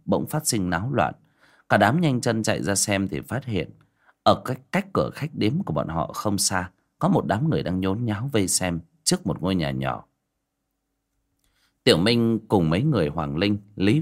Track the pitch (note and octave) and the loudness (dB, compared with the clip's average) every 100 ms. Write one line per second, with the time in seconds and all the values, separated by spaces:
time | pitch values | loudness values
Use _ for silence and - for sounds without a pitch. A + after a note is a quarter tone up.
0 | - G2 A2+ D#3 - A2+ F2+ F2 A#2+ B2 | -2 -2 -2 -4 -2 -2 -2 -2 -2 0
1 | D2+ - _ _ _ _ - A2+ G#2 D3+ | -2 -4 _ _ _ _ 0 4 4 4
2 | E3 B2 A#2+ A2 G#2+ G2 D#2+ G2 - G2 | 2 0 0 -2 -2 -2 -2 -2 0 0
3 | G2 C#2+ - B2 C3+ G2 - - _ _ | -2 -6 -6 -8 -4 -4 -6 -10 _ _
4 | _ _ - G2 - C#3 - F3+ G3 - | _ _ 2 2 0 -8 -4 -4 -2 -2
5 | C2 - - - G#2+ D#3 G3+ D2+ D#2 D#2+ | -2 -4 -10 -2 0 0 -2 -4 -4 -4
6 | - - G#2+ G2 - F#2+ F2+ - _ _ | -4 -4 -4 -2 0 -2 -4 -10 _ _
7 | D#3+ D#3 - G2 D#3+ E2+ E2 F#2 F#2+ G2 | 2 2 2 0 0 0 -2 -2 -2 -2
8 | A#2+ G#2 C3+ A2+ F#2 - F#2 E2+ - _ | -4 -4 -2 -2 0 0 -2 -4 -8 _
9 | - F3+ - - F2+ F#2+ D2 C2 C2 A1+ | -4 -2 -2 -4 -2 -2 -2 -4 -4 -6
10 | - _ _ _ _ _ _ _ _ _ | -12 _ _ _ _ _ _ _ _ _
11 | _ _ _ _ _ _ _ _ - F2+ | _ _ _ _ _ _ _ _ 4 6
12 | G2+ A#2+ A#2 A2 - A2 D#2+ F2 D3+ B2 | 6 4 2 0 2 2 4 2 2 2
13 | D2 E2+ D2 D2 G#2 G#2 - - F#2+ C#3+ | 0 -2 -4 -2 0 -2 -6 -2 2 2